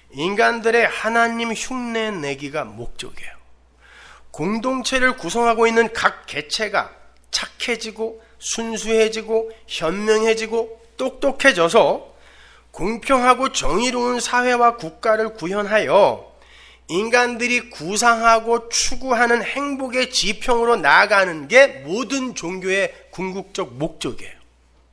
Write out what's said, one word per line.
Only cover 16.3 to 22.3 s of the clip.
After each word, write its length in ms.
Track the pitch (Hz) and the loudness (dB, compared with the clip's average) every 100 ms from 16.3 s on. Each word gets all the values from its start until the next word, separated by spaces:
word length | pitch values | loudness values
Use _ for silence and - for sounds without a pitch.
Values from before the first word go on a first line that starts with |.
| - - - - - - | -20 -20 -20 -20 -20 -6
인간들이 800 | 165 220 247 240 233 233 247 - | -4 2 2 2 0 0 0 -2
구상하고 1000 | - 156 208 233 226 226 226 220 233 233 | -10 -4 2 2 4 4 4 4 -2 -2
추구하는 720 | - - 254 262 233 240 233 | -4 -2 -2 0 2 4 2
행복의 680 | - 269 285 269 262 254 254 | 0 -4 -4 -6 -4 -2 -2
지평으로 640 | - 185 214 - 240 233 226 | -2 -2 -2 0 2 2 4
나아가는 720 | 143 160 202 202 185 160 139 | 6 6 6 4 2 -2 4
게 200 | 240 277 | 6 6
모든 680 | - 139 196 226 277 254 | 4 -6 -6 -4 -4 -6